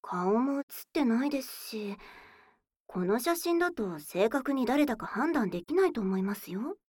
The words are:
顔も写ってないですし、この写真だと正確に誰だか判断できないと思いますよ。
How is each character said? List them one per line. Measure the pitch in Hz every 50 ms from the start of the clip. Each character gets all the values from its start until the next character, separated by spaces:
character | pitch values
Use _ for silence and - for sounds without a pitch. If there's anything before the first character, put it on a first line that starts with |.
顔 | - - 185 180 180 190 208
も | 233 262 277 277 277
写 | 277 _ - -
っ | - _
て | _ 330 277
な | 233 226 240 269
い | 294
で | 285 269
す | 262 - - - - -
し、 | - 214 208 202 202 202 - - - - - - - - - _ _ _ _ _ _ _ _
こ | - - 185 180
の | 180 208 247
写 | 240 339 339
真 | 339 - 349 339
だ | 339 349 349
と | 349 - 214 185 170 151
正 | - - - 180 202
確 | 226 285 277 262 277
に | 277 269 247
誰 | 214 262 294 294
だ | 285 220
か | - -
判 | - - 202 269 339
断 | 320 277 220 185
で | 175 175 175
き | - 302
な | 370 381
い | 359 302
と | 240
思 | 196 190 190
い | 190 190
ま | 196 202
す | - - -
よ。 | 175 196 240 311 415 _ _